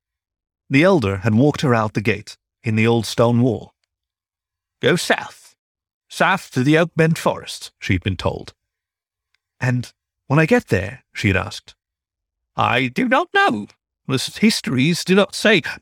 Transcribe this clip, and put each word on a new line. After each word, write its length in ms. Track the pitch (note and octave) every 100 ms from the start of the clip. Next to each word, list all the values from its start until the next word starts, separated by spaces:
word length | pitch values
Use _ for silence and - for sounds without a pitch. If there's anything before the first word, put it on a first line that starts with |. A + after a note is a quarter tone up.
| _ _ _ _ _ _ -
The 140 | C#3
elder 360 | F3+ F3+ G2 G2
had 180 | G2 G#2+
walked 240 | D3 -
her 160 | C#3+ A#2
out 180 | G#2+
the 60 | A#2
gate 360 | G#2+ G2 - - _ _
in 100 | A2+
the 140 | A2 A2+
old 180 | A#2 A2
stone 340 | - A#2+ A#2
wall. 320 | B2+ G2+ - _ _ _ _ _ _ _ _ _ _ _
"Go 160 | B2+ E3+
south. 580 | - - - - - _ _ _ _ _ _
South 420 | - F3 F#3+ -
to 140 | C3
the 120 | B2+ D#3
Oak 140 | F3 -
Bend 220 | D#3+ D#3+
Forest," 520 | F3 - - - - _
she'd 240 | - F#2
been 140 | G#2 F2
told. 360 | - - - - _ _ _ _ _ _ _ _ _ -
"And 300 | B2+ B2 - _ _ _ -
when 120 | C#3+
I 80 | D#3
get 220 | A#3+ -
there?" 360 | F#2+ G2 - _
she 160 | - G2+
had 80 | F#2
asked. 380 | G2 - - - _ _ _ _ _ _ _ -
"I 300 | G#2+ A#2+ B2+
do 200 | - B3
not 220 | C#4+ F4
know. 320 | G4 G4 G#3 G#3 _ _ _ -
The 80 |
s-, 240 | C3 - -
histories 680 | A3 - - B2+ D3+ E3+
do 100 | -
not 200 | F#3+ -
say, 260 | - G#3 G3 - -